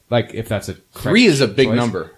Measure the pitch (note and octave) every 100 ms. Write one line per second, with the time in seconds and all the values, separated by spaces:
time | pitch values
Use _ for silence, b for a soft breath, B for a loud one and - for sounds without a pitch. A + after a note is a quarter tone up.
0 | - A#2 - A2 - G#2 - F#2 _ -
1 | - A3+ A#3 C#3 A#2+ G2+ B2 A#2 A#2+ F#2
2 | D#2+